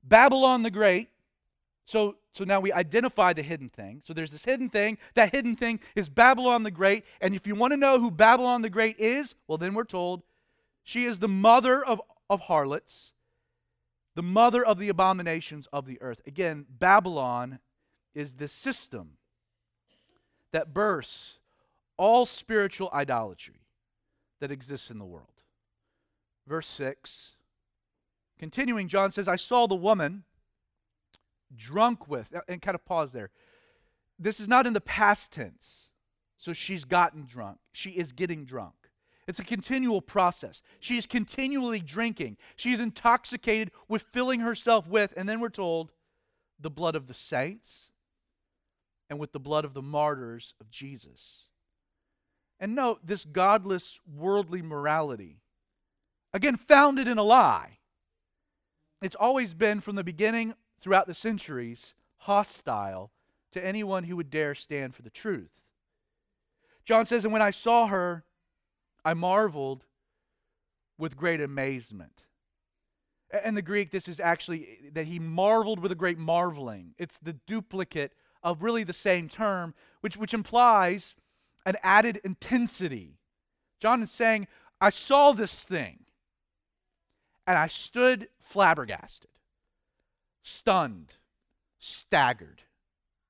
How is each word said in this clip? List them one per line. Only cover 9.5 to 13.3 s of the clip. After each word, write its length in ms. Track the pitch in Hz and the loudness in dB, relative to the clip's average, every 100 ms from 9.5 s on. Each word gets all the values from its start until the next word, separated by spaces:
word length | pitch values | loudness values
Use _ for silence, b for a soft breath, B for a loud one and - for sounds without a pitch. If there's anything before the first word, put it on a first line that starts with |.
| 156 | -6
then 160 | 175 | -4
we're 80 | 208 | -4
told 400 | 226 185 175 180 - _ _ _ _ _ | -4 -4 -6 -6 -14 _ _ _ _ _
she 200 | - 240 | -8 -4
is 140 | 247 196 | -2 -2
the 100 | 202 | -2
mother 560 | 190 214 240 247 262 | 4 6 6 6 0
of, 160 | 269 214 - _ - | 0 -4 -6 _ -4
of 140 | 196 | -4
harlots, 720 | - 160 139 147 - - - _ _ | 0 0 0 -4 -10 -20 -20 _ _